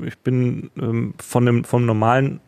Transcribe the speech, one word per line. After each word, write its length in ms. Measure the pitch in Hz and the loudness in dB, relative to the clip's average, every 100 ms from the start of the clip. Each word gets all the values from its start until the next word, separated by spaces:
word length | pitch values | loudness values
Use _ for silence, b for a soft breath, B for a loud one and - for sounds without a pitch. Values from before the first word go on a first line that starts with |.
| 117 | -8
ich 100 | - | -8
bin, 520 | - 127 123 123 - - | -2 0 0 -2 -10 -8
ähm, 340 | 117 117 117 - | -4 -2 -4 -8
von 260 | - 127 | -2 2
dem, 200 | 120 120 | 4 2
vom 220 | 117 123 120 | 0 0 2
normalen 520 | 107 110 127 139 - | 2 2 2 0 -4